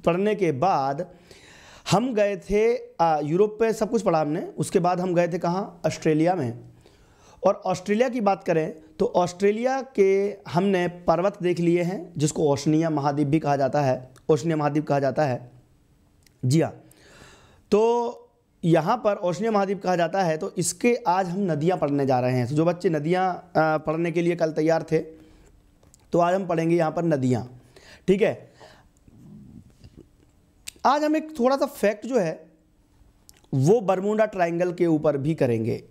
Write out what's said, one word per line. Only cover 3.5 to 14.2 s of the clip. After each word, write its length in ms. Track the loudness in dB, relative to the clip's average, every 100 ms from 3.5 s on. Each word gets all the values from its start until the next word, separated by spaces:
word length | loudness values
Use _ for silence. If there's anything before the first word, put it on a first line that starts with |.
| 2
पे 120 | -2
सब 180 | 0 -2
कुछ 120 | 0
पढ़ा 180 | 2 0
हमने। 280 | 0 -4 -6 -6
उसके 200 | -2 0
बाद 220 | 2 0
हम 140 | 0
गए 140 | 0 0
थे 100 | -2
कहाँ, 420 | -2 -4 -6 -4 -6
ऑस्ट्रेलिया 480 | -2 0 2 2
में। 240 | 0 -4 -6 -16 -20 -20 _ _ _ -20 -2
और 200 | -2 0 -4
ऑस्ट्रेलिया 420 | -4 -2 0 0
की 120 | 0
बात 240 | -2 -2
करें 300 | 0 -2 -2 -8 -20 -4
तो 140 | 0 0
ऑस्ट्रेलिया 640 | -2 0 0 0 -2 -2 -4 2
के 400 | 2 2 -2 -8 -6
हमने 400 | -2 0 0 -2 -4 -2
पर्वत 320 | 0 0 -2
देख 180 | -2 0
लिए 220 | 2 2
हैं 300 | 0 -4 -10 -4
जिसको 240 | -2 0
ओशनिया 480 | 0 0 2 0 0
महाद्वीप 380 | 0 -2 0 0
भी 100 | 0
कहा 180 | 0 0
जाता 260 | 0 2
है, 280 | 0 -2 -6 -18